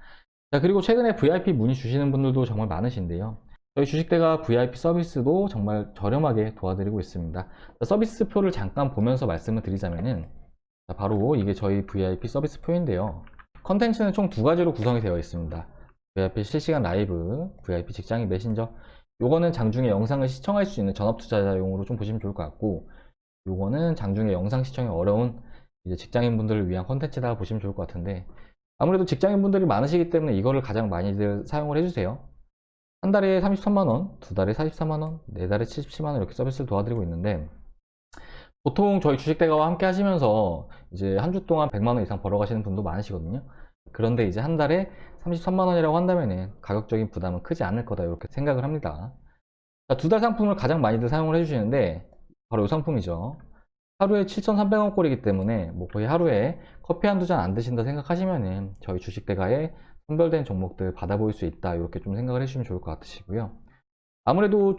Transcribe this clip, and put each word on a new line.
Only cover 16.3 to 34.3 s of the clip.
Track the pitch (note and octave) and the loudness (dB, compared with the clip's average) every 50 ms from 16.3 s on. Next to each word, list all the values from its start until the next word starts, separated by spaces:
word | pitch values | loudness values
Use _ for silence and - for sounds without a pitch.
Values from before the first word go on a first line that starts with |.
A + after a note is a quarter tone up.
| - A2 G#2 | 0 -2 -4
실시간 | G2+ - D#3 D3 - D#3+ D3 A2 | -2 -2 -2 0 0 0 0 2
라이브, | E2+ F2 G2 G#2 G2 F2+ E2+ E2 F2 A2 D3 F3 F#3+ - - - | 2 2 2 0 0 0 -2 -2 -2 -4 -4 -6 -8 -10 -12 -6
브이아이피 | - F2+ E2+ F2 - | -4 -4 -4 -4 -6
직장인 | - - F#2+ - A2+ A#2 A#2 F#2+ | -8 -10 -6 -4 -2 -2 -2 0
메신저. | F#2 F#2 G#2 A#2 G#2+ G#2+ A2+ A2+ - - - - - - - _ _ - | -2 -2 -2 -2 -2 -2 -4 -6 -8 -14 -20 -20 -20 -20 -20 _ _ -2
요거는 | A#2 B2 D3+ E3 F3 E3+ | 0 2 4 4 4 2
장중에 | E3 A#2+ A2+ A2 G#2+ B2 C3 A#2+ | 2 2 0 0 2 2 2 2
영상을 | G2+ G2 A2+ A2 C#3+ C#3 C3+ B2+ | 2 2 2 0 0 0 0 -2
시청할 | C3 - - - G3+ G3+ G3 | -2 -4 -4 -2 0 0 0
수 | F#3+ - - | 0 0 -2
있는 | G#2 G2 F#2 | -2 -2 0
전업투자자용으로 | - G#2 G#2+ A2 - - - A#2 G#2+ G2+ G2 G2 F#2+ F#2+ F#2+ F#2+ F#2+ G2 | 0 0 -2 -2 -2 -4 -2 0 2 2 2 2 0 0 -2 -2 -4 -4
좀 | - B2+ G#2+ | -4 -4 -4
보시면 | G#2 G#2 A2 A2 | -4 -4 -4 -4
좋을 | - G2+ G2+ | -4 -6 -6
것 | - E2+ | -6 -6
같고 | D2+ - - - G#2+ F#2 D#2 - - - - - - _ _ _ _ _ _ - F#2+ | -8 -6 -4 -2 -2 -2 -4 -6 -12 -20 -20 -20 -20 _ _ _ _ _ _ -8 -6
요거는 | F#2+ F2+ G2 G2+ B2 D3 E3 E3+ D#3+ | -4 -2 -2 0 0 0 0 0 0
장중에 | - A2 - G3 G#2 A2 A2 | 0 -2 -2 0 0 2 2
영상 | F#2+ F2 F#2 G#2 A#2+ B2+ C3 | 2 0 0 0 0 0 -2
시청이 | C3 - - B2+ A#2 | -2 -2 -4 -4 -2
어려운 | F#2 E2 F2+ G2+ G2+ A2 A#2+ B2 A#2 - - - - - - _ _ _ - | -2 0 2 2 2 2 2 0 -2 -6 -14 -16 -18 -20 -20 _ _ _ -8
이제 | F2+ F#2 | -8 -6
직장인분들을 | E2+ - - - A#2+ A#2+ A#2+ A#2 A2 G#2+ G#2+ A2 G#2+ G2 F2+ | -6 -6 -4 -2 0 2 2 2 2 2 2 2 2 2 0
위한 | F2+ F#2 F2+ | 0 -2 -2
컨텐츠다 | G2 C3 C3+ D3 D3 - C3 B2 A#2+ A#2 A2 | -2 -4 -2 -2 -4 -4 -4 -2 -2 -2 -2
보시면 | G2 F2+ A2 A2 | -4 -4 -4 -4
좋을 | F#2+ G2 F#2 | -4 -6 -6
것 | - - - | -6 -8 -8
같은데 | - E2+ F2 G2 G2 F2+ F#2 - - - - - _ _ _ _ _ - | -6 -8 -6 -6 -6 -8 -8 -12 -16 -18 -20 -20 _ _ _ _ _ 0
아무래도 | - D#3+ F#3+ F#3 F#3 | 2 2 4 4 2
직장인분들이 | F3+ D3+ B2+ - F#3+ G#3 G3+ G3 G3 G3 G3 F#3+ | 2 0 2 4 4 4 4 4 4 4 4 4
많으시기 | E3 A2 G2+ B2+ C#3+ D#3+ F3 E3+ E3+ | 4 4 4 2 2 4 2 2 4
때문에 | E3+ E3 D#3 D3+ A2+ | 2 2 2 2 0
이거를 | F#2+ G2 B2 C3 C3+ | 2 2 2 2 2
가장 | C3+ - - A2 A2+ G#2 | 0 0 -2 0 0 0
많이들 | F#2+ E2+ F#2 G2+ G2 G2+ G#2 G2+ G2+ G2+ - - | 0 0 0 0 0 0 0 0 0 -2 -4 -4
사용을 | - D3+ D3+ D3 D3 D3+ | -4 -4 -2 -2 0 0
해주세요. | E3+ F#3 F3 - F#2+ F#2 A#2+ C3+ - - - - - _ _ _ _ _ _ _ _ _ _ _ | 0 0 0 -2 -2 -2 -4 -6 -12 -18 -20 -20 -20 _ _ _ _ _ _ _ _ _ _ _
한 | - F#3+ | 0 2
달에 | G3 G#3 G3 G3 F#3+ F#3 | 4 4 4 4 4 4
삼십삼만 | F3+ G3+ G3+ G3 - G#3 G#3 G3 F#3+ D3 | 4 2 0 0 2 2 2 4 4 4
원, | A2+ C3+ F#3 G3 - - | 2 0 0 -4 -8 -12
두 | - - | -14 -8